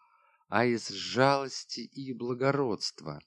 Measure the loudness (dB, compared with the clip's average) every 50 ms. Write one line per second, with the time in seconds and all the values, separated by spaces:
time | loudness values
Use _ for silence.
0 | _ _ _ _ _ _ _ _ _ -2 2 2 4 4 2 0 -2 -6 -10 -10
1 | -8 -2 4 6 6 6 6 4 0 -4 -8 -12 -12 -10 -10 -12 -12 -10 -10 -10
2 | -8 -8 -8 -6 -4 -4 -2 2 2 2 2 2 2 0 0 -2 -4 -6 -8 -10
3 | -10 -10 -10 -12 -14